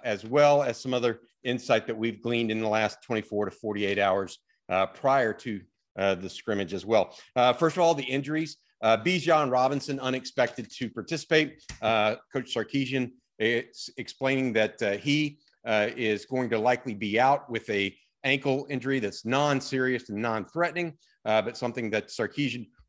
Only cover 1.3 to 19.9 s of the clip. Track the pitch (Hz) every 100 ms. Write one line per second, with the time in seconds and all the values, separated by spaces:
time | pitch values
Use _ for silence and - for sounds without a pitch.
1.3 | _ 127 123 - 113 113 110 113 104 120
2.3 | 117 110 110 110 107 107 - - 110 -
3.3 | 104 101 - 110 104 98 101 98 98 92
4.3 | - _ _ - 92 95 - 135 135 113
5.3 | 104 127 98 92 _ _ 98 98 90 92
6.3 | - - 101 87 95 95 110 90 - -
7.3 | 127 123 123 165 180 165 143 127 139 139
8.3 | 156 156 - _ _ 110 110 139 185 147
9.3 | 156 135 127 131 143 - 135 131 131 -
10.3 | - 120 - 110 - 117 117 - 156 -
11.3 | 156 147 - - - 110 110 107 120 _
12.3 | 135 123 117 107 139 127 131 123 - _
13.3 | - 110 117 - - - - 123 - 135
14.3 | 135 127 110 107 - 104 101 135 151 147
15.3 | 147 _ _ 113 107 104 127 110 104 -
16.3 | 127 120 110 120 123 127 101 104 110 131
17.3 | 143 - 113 - 101 98 - _ _ 131
18.3 | 135 139 135 139 131 127 135 101 - 113
19.3 | 135 147 135 - 131 127